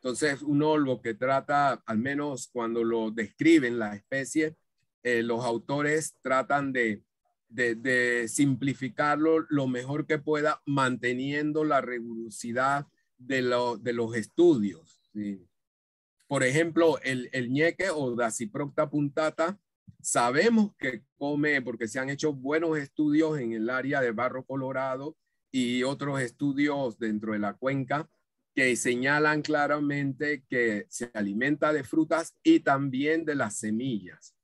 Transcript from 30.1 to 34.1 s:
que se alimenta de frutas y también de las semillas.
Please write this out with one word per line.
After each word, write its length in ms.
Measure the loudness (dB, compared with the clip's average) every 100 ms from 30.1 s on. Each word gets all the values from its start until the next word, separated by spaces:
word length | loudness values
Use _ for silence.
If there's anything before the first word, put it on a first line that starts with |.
| -2 -4 -4 _
que 380 | 0 2 0 -6
se 220 | -10 -8
alimenta 580 | -4 -4 0 0 2 2
de 120 | 0
frutas 500 | 0 0 2 0 -2 _
y 180 | 4 6
también 640 | 6 2 0 0 0 0
de 100 | 0
las 240 | -2 -2 -4
semillas. 760 | -4 -2 -2 -4 -8